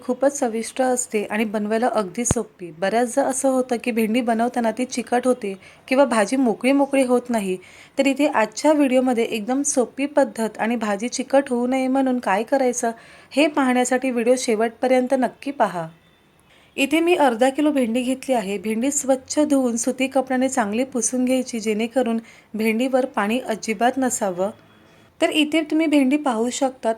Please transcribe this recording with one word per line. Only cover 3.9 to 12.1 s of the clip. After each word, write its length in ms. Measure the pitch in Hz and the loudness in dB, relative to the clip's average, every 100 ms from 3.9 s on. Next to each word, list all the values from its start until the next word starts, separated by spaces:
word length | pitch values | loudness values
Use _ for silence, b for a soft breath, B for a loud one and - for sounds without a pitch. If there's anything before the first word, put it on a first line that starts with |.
भेंडी 300 | 226 220 233 | -2 0 0
बनवताना 500 | 240 226 233 247 226 | 0 0 0 -2 -2
ती 140 | 220 247 | -2 -4
चिकट 420 | - 220 247 254 | -6 -2 0 0
होते 260 | 247 202 190 B B B | 0 -4 -10 B B B
किंवा 180 | 262 277 | 2 4
भाजी 300 | 226 202 262 | 2 2 2
मोकळी 360 | 247 196 247 | 2 2 2
मोकळी 320 | 277 277 269 | 2 2 2
होत 260 | 254 247 240 | 2 2 0
नाही, 280 | 226 196 185 B B B - | -2 -2 -4 B B B -2
तर 100 | 277 | 0
इथे 200 | 269 285 | 2 2
आजच्या 440 | 214 214 - 294 | 2 0 2 2
व्हिडिओमध्ये 520 | 311 277 254 254 233 | 4 4 2 2 0
एकदम 380 | 226 226 202 262 | 0 -2 -4 -2
सोपी 440 | 285 - 233 - 285 | -2 0 -2 -2 -4
पद्धत 520 | 294 262 202 220 - | 0 0 0 -4 -2
आणि 180 | 220 240 | -2 -2
भाजी 320 | 214 202 240 | -2 -2 -4
चिकट 420 | - 247 269 277 | -6 0 0 2
होऊ 180 | 240 247 | 0 0
नये 200 | 262 262 | 0 0
म्हणून 320 | 269 262 | 2 0